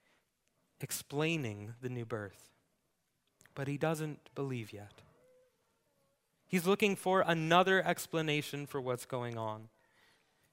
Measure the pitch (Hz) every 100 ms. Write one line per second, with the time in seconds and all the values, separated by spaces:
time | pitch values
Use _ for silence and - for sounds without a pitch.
0 | _ _ _ _ _ _ _ - - -
1 | - 143 160 165 123 104 104 120 127 123
2 | 113 113 101 - - _ _ _ _ _
3 | _ _ _ _ - - 135 139 156 156
4 | 156 143 - - 139 123 107 101 104 -
5 | - _ _ _ _ _ _ _ _ _
6 | _ _ _ _ _ 185 170 196 208 196
7 | 185 190 165 165 160 175 185 190 165 175
8 | - 165 156 147 - 143 127 143 127 123
9 | - 127 120 117 110 110 113 _ _ _
10 | _ _ _ _ _